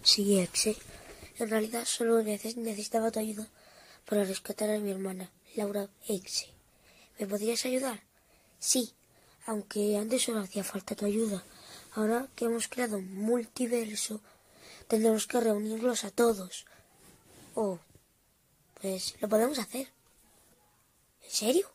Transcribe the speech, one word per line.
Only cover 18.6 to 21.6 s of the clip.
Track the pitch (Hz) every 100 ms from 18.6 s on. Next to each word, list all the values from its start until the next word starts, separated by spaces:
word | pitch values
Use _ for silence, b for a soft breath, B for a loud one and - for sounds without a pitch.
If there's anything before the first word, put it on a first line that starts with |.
| _ -
pues | 196 190 - -
lo | 214
podemos | 214 233 285
hacer. | 214 247 269 _ _ _ _ _ _ _ _ _ _ _ _ _
¿En | -
serio? | - 214 294